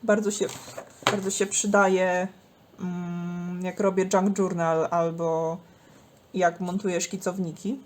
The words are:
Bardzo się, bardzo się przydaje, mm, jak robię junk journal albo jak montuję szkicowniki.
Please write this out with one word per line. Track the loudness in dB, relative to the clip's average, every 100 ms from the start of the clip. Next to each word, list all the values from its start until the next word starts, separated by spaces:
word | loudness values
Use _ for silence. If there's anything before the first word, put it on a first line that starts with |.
Bardzo | 2 2 2
się, | -2 -4 -6 -14 -16 -16 -2 0
bardzo | 0 -2
się | -2 0
przydaje, | 0 2 4 6 4 4 2 -2 -8 -20 _ _ -10
mm, | -8 -6 -6 -6 -6 -6 -6 -6 -6
jak | 0
robię | 0 2 2
junk | 4 2 2
journal | 0 0 2 2 2
albo | 2 0 0 -2 0 -2 -4 -10 -20 -20 -20 -20 -20 _
jak | 2 2 2
montuję | -4 -2 0 -2
szkicowniki. | -2 -4 -4 -2 -6 -4 -6 -6